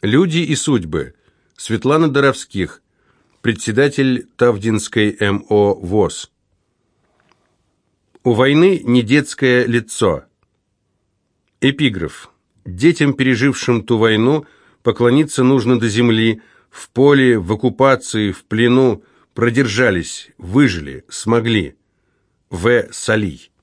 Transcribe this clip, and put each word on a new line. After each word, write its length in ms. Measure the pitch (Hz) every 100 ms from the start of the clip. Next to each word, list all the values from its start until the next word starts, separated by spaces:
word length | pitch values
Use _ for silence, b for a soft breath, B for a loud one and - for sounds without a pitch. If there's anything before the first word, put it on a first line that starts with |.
Люди 360 | 101 127 185 160
и 180 | 156 151
судьбы. 560 | - 127 82 80 64 _ _ _ _ _
Светлана 520 | - 110 127 151 160
Доровских, 720 | 135 139 - - 101 87 - _ _ _ _ _ _
председатель 880 | 113 110 - 110 143 143 135 123 - -
Тавдинской 760 | 123 104 107 107 - 117 104 101
М 240 | 101 98 -
О 240 | 104 104
вос. 560 | 98 90 104 87 - - _ _ _ _ _ _ _ _ _ _ _ _ _ _ _ _ _ _ _
У 80 | 123
войны 480 | 110 131 147 180 185
не 200 | 123 123
детское 640 | 107 143 147 - 131 123 120
лицо. 580 | 117 110 - 107 73 - _ _ _ _ _ _ _ _ _ _ _ _ _
Эпиграф. 680 | 135 143 143 98 78 - - _ _ _
Детям, 480 | - 90 151 170 147
пережившим 680 | - 131 120 139 127 - 117
ту 160 | 107 113
войну, 480 | 113 107 117 151 b b b b
поклониться 640 | - 110 120 135 156 -
нужно 340 | 127 135 113 123
до 100 | 113
земли. 500 | 104 120 110 113 110 B B B
В 180 | - -
поле, 500 | - 143 143 131 113
в 140 | 87
оккупации, 800 | 107 127 - 135 131 - 110 104
в 120 | 90
плену 580 | _ 110 120 123 131 98 b b b
продержались, 960 | - 120 120 127 101 123 90 80 - - _
выжили, 680 | 87 113 139 87 71 65 _
смогли. 640 | - 107 117 113 110 76 _ _ _ _ _ _ _ _
В. 400 | 90 101 120 -
Салий. 600 | - - 110 101 69 - _